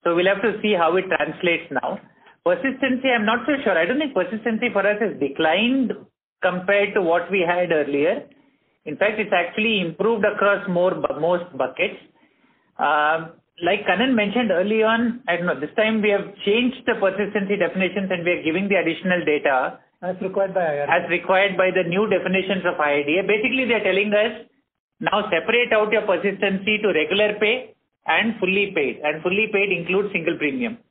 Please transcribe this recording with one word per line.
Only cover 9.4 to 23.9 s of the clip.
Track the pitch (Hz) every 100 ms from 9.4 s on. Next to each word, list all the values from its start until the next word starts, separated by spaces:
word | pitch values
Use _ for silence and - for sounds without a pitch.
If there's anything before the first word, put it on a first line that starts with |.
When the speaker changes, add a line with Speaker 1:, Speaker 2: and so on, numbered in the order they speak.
| 170 - 220 214
Speaker 1:
improved | 170 160 214 226 208
across | - 202 196 185
more | 175 180
bu-, | 160 139 135
most | 160 180 175 131
buckets. | 135 - 196 - - _ _ _ _ _ _ -
Um, | 143 151 151 160 165 - _ -
like | 175 202 196
Kannan | 190 254
mentioned | 233 202 240 233
early | 175 202 220
on, | 220 226 240 - -
I | 170
don't | 175
know, | 135
this | 147 -
time | 220 220
we | 208
have | 202 - -
changed | 202 220 247 - -
the | 220
persistency | 196 190 208 214 196 202
definitions | 170 185 185 196 190
and | 180 170
we |
are | 170
giving | - 170 196
the | 185
additional | 165 156 190 180
data | 156 147 143 131 147 - _ _
Speaker 2:
As | 180 180
required | 190 196 196
by | 180 165
I | 143
R | 143
D |
A. | 170
Speaker 1:
as | 180
required | 175 - 190 202 180
by | 185
the | 185 170
new | 180 214
definitions | 185 143 190 185 190 180
of | 175
I | 147 143 143
D | 170
A. |
Basically, | 196 214 226 262
they | 240 226
are |
telling | 190